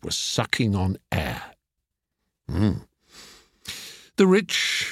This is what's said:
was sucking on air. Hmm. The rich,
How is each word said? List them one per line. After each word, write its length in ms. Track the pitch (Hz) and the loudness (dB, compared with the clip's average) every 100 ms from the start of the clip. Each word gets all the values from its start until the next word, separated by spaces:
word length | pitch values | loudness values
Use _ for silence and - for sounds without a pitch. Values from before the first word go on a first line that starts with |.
was 100 | - | -8
sucking 640 | - - - 113 - 110 98 | -6 -4 -2 -2 0 2 2
on 220 | 92 95 _ | 0 -2 _
air. 320 | - 107 123 - - _ _ _ _ _ _ _ _ - | -4 -2 -6 -12 -20 _ _ _ _ _ _ _ _ -6
Hmm. 300 | 87 104 - - _ _ - - - _ _ - - - - - - | 0 0 0 -8 _ _ -20 -20 -20 _ _ -16 -16 -16 -20 -6 2
The 100 | 190 | 6
rich, 580 | 196 - - - - - | 6 2 -2 -2 -4 -4